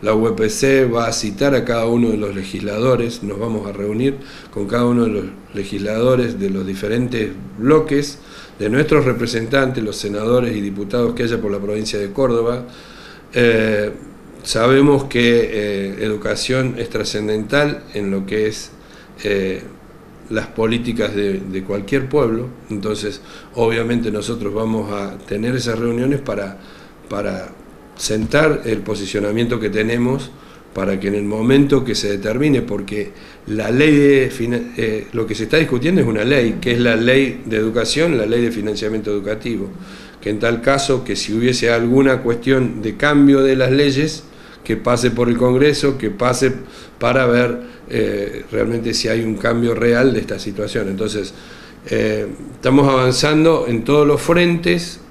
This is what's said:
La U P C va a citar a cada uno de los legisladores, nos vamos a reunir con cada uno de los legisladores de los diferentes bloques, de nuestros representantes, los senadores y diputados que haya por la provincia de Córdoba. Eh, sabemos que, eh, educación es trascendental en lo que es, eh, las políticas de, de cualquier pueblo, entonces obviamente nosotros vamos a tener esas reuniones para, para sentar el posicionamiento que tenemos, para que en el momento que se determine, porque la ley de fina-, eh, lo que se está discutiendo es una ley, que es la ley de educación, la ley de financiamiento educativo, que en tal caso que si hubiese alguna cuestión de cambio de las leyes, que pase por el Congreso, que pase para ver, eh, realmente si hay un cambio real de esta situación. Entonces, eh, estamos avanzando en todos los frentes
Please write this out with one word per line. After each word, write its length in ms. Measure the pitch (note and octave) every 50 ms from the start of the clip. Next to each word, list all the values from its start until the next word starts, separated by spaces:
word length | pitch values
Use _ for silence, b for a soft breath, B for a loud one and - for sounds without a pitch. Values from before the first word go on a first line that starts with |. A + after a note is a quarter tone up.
| -
La 120 | G#2+ A2
U 200 | G#2+ A2 A#2 G#2
P 140 | G2 A2 G#2+
C 360 | G#2+ - - C3+ C3+ C3+ C3
va 220 | B2 A#2 A#2 A#2 A2+
a 40 |
citar 420 | A2+ - - G#2 G2 - - C#3+ C#3
a 100 | B2 G#2+
cada 220 | - A#2 A#2 A2+
uno 240 | A#2 A#2 A#2+ A#2+ A2+
de 80 | G#2+ G#2
los 180 | G#2+ G2+ G2+
legisladores, 840 | G2 F#2+ F#2+ - F#2+ F#2+ G#2 G2+ G#2+ A#2 C3 B2+ A#2 A#2+ A#2 A#2 - -
nos 160 | G2+ G2+ G2
vamos 280 | A2 A#2 A2+ G#2+ G2+ G2+
a 40 |
reunir 440 | G2 G2 G2+ G#2 G#2+ A2 B2 C#3 C3+ C3+ B B B B B B
con 160 | - G#2+ G2+ G2
cada 180 | A2 A#2+ B2
uno 180 | A#2+ A#2+ A#2+ A#2+
de 60 | A2
los 140 | G#2 G2+ F#2 F#2 - - - - -
legisladores 880 | G2+ G2 - G#2 G2 G2 G#2 G#2+ A2 A#2 B2+ B2+ B2 B2 A2 G2 G2
de 100 | G2 G2
los 160 | G2 G2 F#2+
diferentes 640 | F#2+ G2 F#2+ G#2 G#2 A2 A#2+ B2+ A#2 B2+ A#2 G#2+ - - - - - - -
bloques, 600 | G#2+ C3 D3+ D#3 D3+ - C#3+ C#3+ C#3+ C#3 - - B B B B B B B B
de 120 | G#2 G#2
nuestros 360 | A2 C3+ D3 D3+ D#3 D3+ C3
representantes, 800 | B2+ B2 A#2+ A#2+ A#2 A#2 A2+ A2+ A#2 C3 C#3 C3+ C3 C3 B2 A2+
los 120 | G#2 F#2+
senadores 600 | - - G#2 G2+ G#2 G#2+ A2+ A#2+ B2 A#2+ A#2 G#2+
y 60 | G#2+
diputados 520 | G2+ G2+ G2 G2+ G2+ G2 - B2 A#2+ A#2 A#2+
que 100 | - B2
haya 160 | A#2 A#2 A2
por 120 | G#2 G#2
la 80 | G2+ G2+
provincia 400 | G2 G2+ G#2 G#2+ G#2 G#2 - G#2+
de 120 | G2+ G2
Córdoba. 540 | G2 - C3+ B2+ A#2 A#2 A2+ A#2 A#2+ B2 B2 B B B B B B B B B B B B B -
Eh, 580 | A#2+ A#2+ A#2+ A2+ A2 A2 A2 A2 G#2 G#2 G#2+ G#2 - - - - - - - - - -
sabemos 600 | - - A2+ A2+ B2 C3+ C3+ C#3 C#3+ C#3+ C3 C3+
que, 460 | C#3 - A#2+ A#2+ A#2+ A#2+ A#2 A2+ G#2
eh, 440 | A2 G#2+ G#2 G#2 G2+ G2 G2 G2 G2 G2+
educación 760 | G#2+ A2 G#2+ G#2 G2 G#2+ G#2+ G#2+ - - B2+ C3 C3 B2+ A#2 A#2+
es 120 | A#2 -
trascendental 920 | - A2+ G#2 - - G#2+ G#2+ G#2+ G#2+ A2 A2 A2 - C#3+ D3 D3 D3 - - - -
en 160 | G#2+ G2+ G2
lo 160 | G2 G2 F#2+
que 220 | F#2+ G#2 G#2+ G#2+ A2
es, 240 | A2 - - - - B B B B B B B B - -
eh, 380 | G#2 G2+ G2 F#2+ F#2+ F#2 - - - - - - - - - - - - - - -
las 160 | A2+ A2 A2 -
políticas 680 | - - A2 A2+ A#2 A#2+ A#2+ B2 A2 A2+ G#2+ G2+ G#2
de, 280 | G2+ G#2 G2+ G2 F#2+ F#2+ F#2+
de 100 | F#2 F#2+
cualquier 480 | F#2+ - G2 G#2 G2+ - C3+ C#3 B2+ C3
pueblo, 380 | - D3 C3+ A#2 A2+ A2+ A#2 B2 B2 - - -
entonces 520 | A2 G2+ F#2+ G#2+ G#2+ G2+ G2+ G#2 F#2 - B B B B B B -
obviamente 580 | A#2+ A#2 A2+ A2+ A#2 A2+ A2+ A#2+ A#2 A#2 A2
nosotros 400 | G2+ G#2 G2+ - A#2+ - G#2 G2+ G2+
vamos 380 | G#2+ A2+ A2+ A2 A2 G#2 G2+
a 260 | G2+ G2+ G2+ G2 G2 - - -
tener 280 | - G#2 A2 A#2+ B2+
esas 220 | B2+ A#2 A#2+ A2+ A2
reuniones 440 | A#2+ A#2+ A#2 A#2+ B2 C3+ C#3+ C3+
para, 360 | - - G#2+ G2+ G2+ G2 G2 B B B B B B B B B - -
para 400 | - G2+ G2+ G2 F#2+ F#2+ F#2 - - - - - - - - - - -
sentar 640 | - - G#2+ A2 A2 A2+ - C#3+ D#3 D#3 D3 C3+ -
el 140 | A#2 A2 G2+
posicionamiento 800 | G2 G2+ G#2+ F#2+ G2 F#2+ - G#2+ G2+ G#2 G#2 A2+ A#2 A#2 A#2+ A#2
que 100 | A2 G#2
tenemos, 600 | G2 G#2+ G#2+ A2 A#2 A#2+ A#2+ B2 C3+ C#3+ C#3 - B B B B B B B B -
para 260 | F#2+ F#2+ G2 G2 F#2+
que 80 | G2 G2
en 60 | G2+
el 100 | G#2 G2+
momento 580 | G2+ G#2 A2 A2 A#2+ C3+ C#3 C#3+ C#3 C#3+ C3 B2
que 120 | - G#2+
se 140 | - - G#2
determine, 520 | G2+ G2 G2 G#2+ A2 B2 D3 D#3 D3 B2
porque 500 | - - G#2 G2+ G2+ G2 G#2 G#2 G2+ G2 B B B B B B B -
la 240 | G#2+ G#2+ G#2+ G#2
ley 220 | A2+ B2+ D3 D#3 D3+
de 360 | C#3+ C#3+ C#3 C#3 C3+ C3 B2
fina-, 420 | - - A#2 A#2 A#2+ A#2+ A#2 - - -
eh, 300 | A2+ A2 G#2+ A2 - -
lo 160 | - A#2 A2+ G#2+
que 80 | G#2+
se 80 | - A2+
está 140 | G2+ - D#3
discutiendo 420 | D#3+ - B2+ A#2+ A#2+ D#3 F#3 F3+
es 80 | C3+ A#2
una 160 | A2 G#2+ G#2+
ley, 360 | B2 C#3 C#3+ A#2+ A#2 G#2+ F2+
que 100 | - B2
es 80 | A#2+ A#2
la 160 | A#2+ A#2+ A2+
ley 480 | A2 A#2 A#2+ B2+ C3+ C#3 B2+ G#2+ - -
de 120 | - A2 G#2+
educación, 600 | G#2+ A2 A2 A#2+ A2+ A2+ - C#3+ D#3+ E3+ D#3+ A#2+
la 80 | G#2+
ley 160 | G#2 A2+ A#2+
de 100 | A#2+ A#2
financiamiento 600 | A2+ G#2+ G2+ G#2+ G#2 G2+ A2 G#2+ A2 A2 G#2 G#2
educativo, 560 | G#2 G2+ G2 G2+ G#2+ A2 - B2+ A2+ G2 G2 G2 B B B B B B B B B B
que 80 | - G#2
en 100 | G#2 G#2
tal 220 | G2 A2+ A#2 A#2
caso 420 | A#2+ C3+ C#3 B2+ - - C3+ B2+ B2+
que 140 | - G2+ G2
si 160 | - - G#2
hubiese 380 | A2+ A#2+ B2+ B2 A#2+ - A#2
alguna 500 | A#2 A#2 A#2 A#2 B2 C3+ C#3 C3+ C3 A#2
cuestión 600 | - A#2 A#2 A#2 - C3 C3+ C3 C3 A#2 - A2+
de 140 | G#2 A2+ G2+
cambio 460 | - - D3 D3 C#3+ C#3+ C#3 C#3 C3+
de 160 | C3+ C3+ C3+ C3
las 140 | B2+ B2
leyes, 520 | C3 C3+ D3 C#3+ C3 C3 D3+ D#3 D#3 - - B B B B B B B -
que 140 | - A2+ A2
pase 340 | - A#2+ B2 A#2+ B2 B2
por 160 | A2 A#2 B2 A#2+
el 100 | A#2+ A#2
Congreso, 600 | B2 B2+ B2 B2+ C#3 D3+ C#3+ - - C#3+ C3+ C3+
que 120 | - G#2+
pase 440 | G2 - B2 B2 B2+ B2 C3+ C3 C3+ - B B B B B B B -
para 260 | - A#2 B2 C3 C3
ver, 440 | A#2+ A#2+ A#2+ B2 A#2+ A#2+ A#2+ B B B B B - B2
eh, 520 | A#2+ G#2+ G#2 G2+ G2+ G2+ G2+ - - - -
realmente 420 | - G#2+ A2 A2 A#2 A#2 A2+ A#2 A2
si 160 | - - A2+
hay 120 | A2 A#2
un 140 | A2+ A2 A2
cambio 400 | F#2+ G2 A#2 A#2 A#2 A#2 A#2 A#2
real 380 | G#2+ A#2 A#2+ A#2+ A#2+ B2+ C3+ A#2+
de 80 | A#2
esta 180 | G#2 - G#2 G2
situación. 480 | - G#2+ G2 G2+ G#2 G2+ - A#2 G#2+ F#2+
Entonces, 460 | G2 F#2+ G#2+ G#2+ G2+ G#2+ F#2+ F2 B B B B B B B B B B - -
eh, 380 | A2+ A2 A2 A2 G#2+ G#2+ G#2+ G#2 - - - - -
estamos 340 | - - C3+ C3 C#3 C#3+ C#3
avanzando 800 | C3+ C3 B2+ B2+ B2 - - D3 D#3 D3+ D#3 E3 E3 D3+ - A#2+
en 160 | A#2+ A2+ -
todos 240 | - C#3+ D3 D3 C#3+
los 140 | D3 C#3
frentes 800 | - - E3+ F3 F3 F3 F3 E3 E3+ F3 F3 F3 E3+ - - - - -